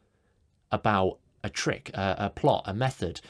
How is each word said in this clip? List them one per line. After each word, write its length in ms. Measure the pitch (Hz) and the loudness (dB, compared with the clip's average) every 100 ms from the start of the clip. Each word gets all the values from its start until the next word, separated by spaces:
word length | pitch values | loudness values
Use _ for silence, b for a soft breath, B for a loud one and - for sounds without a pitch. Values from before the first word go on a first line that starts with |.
| _ _ _ _ _ _ - | _ _ _ _ _ _ -4
about 480 | 107 110 101 92 - _ _ | 0 4 4 2 0 _ _
a 60 | 104 | -8
trick, 420 | - 147 - - | -4 -2 -4 -6
a, 220 | 98 95 - | -2 0 0
a 120 | 101 | -2
plot, 340 | - - - 98 | 0 2 2 0
a 80 | |
method, 480 | 104 131 - 85 - | -2 -2 -2 -4 -6